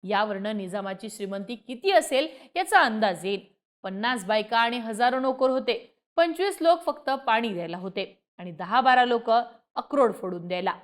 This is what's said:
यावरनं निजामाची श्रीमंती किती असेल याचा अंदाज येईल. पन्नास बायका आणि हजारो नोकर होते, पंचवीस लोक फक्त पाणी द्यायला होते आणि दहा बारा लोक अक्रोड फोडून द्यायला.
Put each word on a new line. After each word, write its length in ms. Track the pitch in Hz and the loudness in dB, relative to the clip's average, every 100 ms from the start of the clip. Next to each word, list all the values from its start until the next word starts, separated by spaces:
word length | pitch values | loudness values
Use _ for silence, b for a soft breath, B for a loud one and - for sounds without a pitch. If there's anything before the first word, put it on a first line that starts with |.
यावरनं 540 | 190 202 214 196 202 214 | -2 -2 0 -4 -6 -6
निजामाची 520 | 190 202 196 190 220 | -6 -8 -8 -10 -12
श्रीमंती 460 | - 196 196 196 240 | -10 -8 -8 -10 -12
किती 340 | - 240 381 | -12 -4 2
असेल 360 | 370 - 269 311 B B 339 | 2 4 0 -2 B B -6
याचा 240 | 359 403 | 2 4
अंदाज 460 | 233 220 214 175 180 | 4 2 0 0 -4
येईल. 200 | 202 - _ _ _ | -6 -8 _ _ _
पन्नास 420 | 196 190 233 247 185 | -10 -4 -2 -4 0
बायका 340 | 214 214 226 | 0 2 2
आणि 180 | 233 247 | 2 0
हजारो 400 | 226 214 240 262 | -6 0 2 2
नोकर 300 | 262 262 262 | -2 2 2
होते, 280 | 262 262 220 - _ _ - | 2 -2 -4 -6 _ _ 2
पंचवीस 400 | 339 320 392 381 | 2 2 -2 2
लोक 200 | 320 339 339 | 2 2 2
फक्त 240 | 285 - 269 269 | -4 -4 -4 0
पाणी 220 | 226 233 | 0 0
द्यायला 280 | 180 170 175 | -4 -6 -8
होते 260 | 190 190 190 _ _ _ | -8 -6 -8 _ _ _
आणि 120 | 180 | -16
दहा 300 | 165 180 226 | -12 -2 2
बारा 240 | 262 254 247 | 4 6 4
लोक 240 | 233 233 | 2 2
अक्रोड 840 | 226 233 - _ - - 285 240 | 2 0 -12 _ -10 -4 2 2
फोडून 340 | - 185 180 170 | 2 -6 -8 -6
द्यायला. 260 | 180 185 - | -4 -2 -4